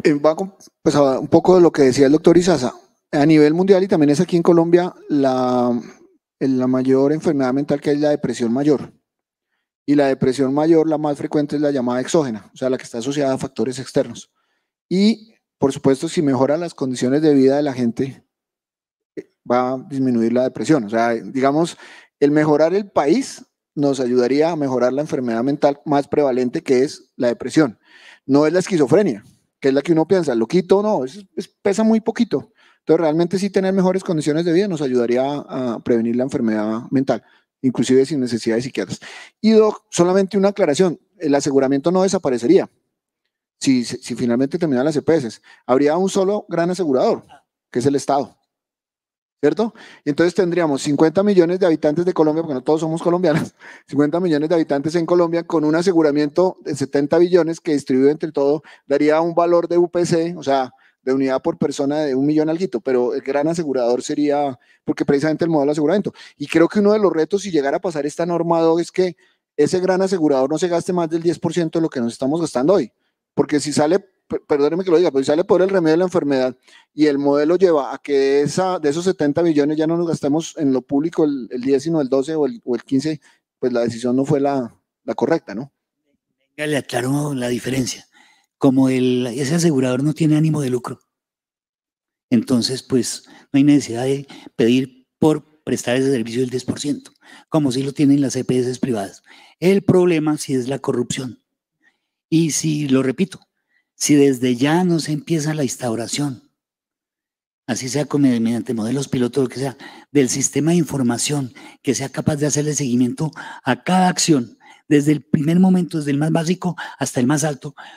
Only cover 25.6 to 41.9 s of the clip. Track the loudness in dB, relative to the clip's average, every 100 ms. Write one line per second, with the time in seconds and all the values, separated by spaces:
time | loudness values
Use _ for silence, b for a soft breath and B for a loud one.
25.6 | 0 -2 -2 -2 0 0 0 0 -2 -4
26.6 | 0 0 0 -4 _ -4 -4 -2 -4 0
27.6 | 0 -2 b b b b 0 2 4 2
28.6 | 0 0 4 4 2 -2 -10 _ _ _
29.6 | 0 0 0 0 2 0 0 -2 0 0
30.6 | 2 2 2 -2 -4 -10 -16 -14 -14 _
31.6 | -4 0 2 2 0 -2 -2 -2 -8 b
32.6 | b b 0 2 2 0 0 -2 -2 0
33.6 | 0 2 0 0 -2 -2 -2 -2 0 0
34.6 | 0 -2 -2 0 0 0 0 -4 -8 -6
35.6 | -6 -6 -2 0 0 -2 -2 -2 -2 -2
36.6 | -4 -6 -4 -2 0 -4 b b b _
37.6 | -4 -2 2 2 2 -2 -4 -4 -2 -2
38.6 | -4 -8 -8 -10 B B B _ 2 4
39.6 | 4 0 _ 0 2 2 0 0 0 0
40.6 | -2 2 0 -2 _ _ -2 0 2 0
41.6 | 2 0 0